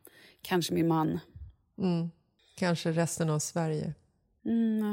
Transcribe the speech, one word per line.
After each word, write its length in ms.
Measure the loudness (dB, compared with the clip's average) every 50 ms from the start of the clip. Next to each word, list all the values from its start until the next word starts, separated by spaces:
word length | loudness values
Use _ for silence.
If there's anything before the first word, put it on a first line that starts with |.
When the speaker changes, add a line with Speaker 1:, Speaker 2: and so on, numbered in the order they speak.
| -12 -20 -20 -20 -20 -20 -20 _
Speaker 1:
Kanske 320 | -4 0 0 0 0 2 2
min 140 | 2 2
man. 320 | 4 4 2 2 0 0 -4 -6 -10 -18 -18 -18 -18 -20 _ _ _ _ -2
Speaker 2:
Mm. 280 | 0 0 2 0 0 -4 -6 _ _ _ _ _ _ _ -8
Kanske 340 | -4 0 0 0 0 0 0
resten 380 | 0 2 0 0 0 -2 0 0
av 100 | 0 0
Sverige. 540 | -2 -2 -2 -2 -2 0 -2 -2 -4 -4 -6 -10 _ _ _ _ _ _ _ _ -4
Speaker 1:
Mm, 340 | 0 0 2 2 2 2 0 0 0